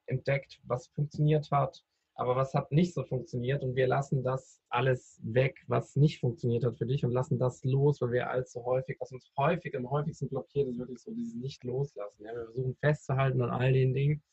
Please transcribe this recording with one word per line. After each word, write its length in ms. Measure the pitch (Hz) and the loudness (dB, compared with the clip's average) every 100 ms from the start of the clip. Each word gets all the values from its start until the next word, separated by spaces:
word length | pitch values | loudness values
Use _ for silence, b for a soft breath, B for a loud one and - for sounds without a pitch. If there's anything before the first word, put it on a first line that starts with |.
| - | -6
entdeckt, 520 | 131 - 139 - - | -4 -2 -2 -4 -18
was 240 | - 123 - | -6 -6 -6
funktioniert 640 | - 147 - 151 151 147 | -6 -4 0 2 2 2
hat, 320 | 143 135 - _ _ _ - | 0 0 -4 _ _ _ -4
aber 200 | 120 127 | 0 0
was 180 | 135 143 | 0 -2
hat 160 | - | 0
nicht 240 | 147 180 156 | 2 2 0
so 80 | |
funktioniert 580 | 127 131 - 127 120 139 | -4 -6 -4 -4 -2 -2
und 120 | 131 123 | -2 2
wir 100 | 127 | 2
lassen 380 | 135 135 135 | 2 0 0
das 360 | 127 131 - _ _ | 0 -2 -6 _ _
alles 500 | 120 127 127 - - | 0 2 0 -4 -12
weg, 400 | 113 113 131 - - | -2 2 2 -2 -2
was 280 | - - - | -2 0 4
nicht 240 | 147 - | 4 4
funktioniert 440 | 131 - 123 117 | -2 -2 0 0
hat 140 | 123 113 | 0 -2
für 100 | 117 | -2
dich 180 | 143 123 | 0 0
und 60 | |
lassen 260 | 120 127 120 | 0 0 0
das 260 | 127 - | 0 0
los, 380 | 131 135 143 143 | 0 4 4 2
weil 100 | 127 | 0
wir 180 | 123 - | 0 0
allzu 360 | 123 131 123 117 | -4 -4 -6 -2
häufig, 320 | 127 131 - | -2 -2 -8
was 120 | - | -10
uns 200 | 127 - - | -12 -10 -2
häufig, 380 | 143 180 151 139 | 0 0 -4 -6
am 160 | 123 | -2
häufigsten 380 | 143 147 - 131 | -2 -2 -4 -6
blockiert, 380 | 131 - 143 135 | -6 -4 -2 -2
ist 120 | 120 | -4
wirklich 200 | 127 127 | -8 -12
so 120 | - | -10
dieses 240 | 117 117 117 | -8 -8 -8
Nicht-Loslassen. 880 | 131 - 123 127 143 - 104 - 107 | -10 -8 -6 -4 -4 -6 -12 -12 -12
Ja, 80 | |
wir 120 | 120 113 | -10 -8
versuchen 300 | 117 127 123 | -6 -6 0
festzuhalten 640 | 143 151 - 131 135 127 | 0 0 -2 0 2 2
an 80 | 120 | 0
all 200 | 123 131 | 0 2
den 220 | 131 131 | 4 4
Dingen 300 | 127 143 151 - | 2 0 0 -6